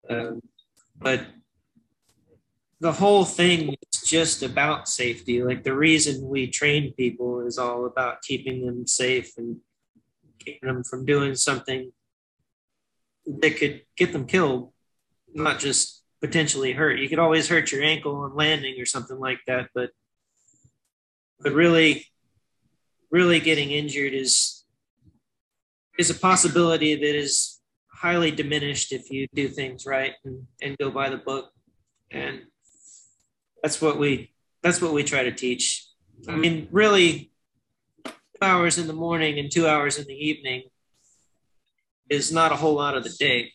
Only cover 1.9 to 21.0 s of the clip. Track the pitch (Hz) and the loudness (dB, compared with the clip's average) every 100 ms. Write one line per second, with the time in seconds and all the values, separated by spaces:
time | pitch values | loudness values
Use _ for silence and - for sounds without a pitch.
1.9 | _ _ _ _ _ _ _ _ _ 165 | _ _ _ _ _ _ _ _ _ -2
2.9 | 151 202 202 185 - 175 170 151 139 - | 2 6 6 4 2 4 4 0 -6 -6
3.9 | - - 160 165 - 131 131 147 147 - | -4 2 2 2 -2 -2 0 0 -2 -4
4.9 | - 123 117 - 120 127 123 135 135 160 | -2 -2 -4 -2 0 0 -2 -2 2 4
5.9 | 156 147 135 131 139 127 - 147 147 139 | 4 2 -2 -6 -4 -4 -2 0 0 -2
6.9 | - 123 117 123 123 120 120 123 120 123 | -2 -2 -2 -6 -4 -6 -4 -4 -4 -4
7.9 | 131 123 - - 131 127 127 123 120 123 | -4 -4 -6 -8 -6 -6 -6 -6 -6 -2
8.9 | - 127 131 120 - 120 - _ _ _ | 0 2 0 -2 -12 -10 -10 _ _ _
9.9 | _ _ _ _ _ - - 131 127 123 | _ _ _ _ _ -18 -10 -6 -6 -6
10.9 | 127 131 143 139 131 - 131 - 131 127 | -6 0 2 2 0 0 0 -4 -6 -8
11.9 | _ _ _ _ _ _ _ _ _ _ | _ _ _ _ _ _ _ _ _ _
12.9 | _ _ _ - 143 156 151 147 - _ | _ _ _ -12 0 0 2 -2 -4 _
13.9 | - 175 170 123 185 156 127 - _ _ | -2 0 0 0 2 2 0 -6 _ _
14.9 | _ _ _ _ 151 156 135 139 127 - | _ _ _ _ -2 -2 0 -2 -2 -2
15.9 | - _ _ 139 170 151 135 135 127 156 | -8 _ _ -2 0 0 0 -2 0 0
16.9 | 131 135 156 165 160 147 170 151 139 151 | 0 -2 2 4 4 2 0 0 0 0
17.9 | 151 147 143 139 139 151 151 135 131 120 | 0 -4 -6 -6 -2 0 0 -4 -8 -6
18.9 | 131 120 131 131 123 - 127 123 123 123 | -6 -8 -8 -6 -6 -4 -4 -4 -6 -6
19.9 | _ _ _ _ _ _ _ _ _ _ | _ _ _ _ _ _ _ _ _ _
20.9 | _ | _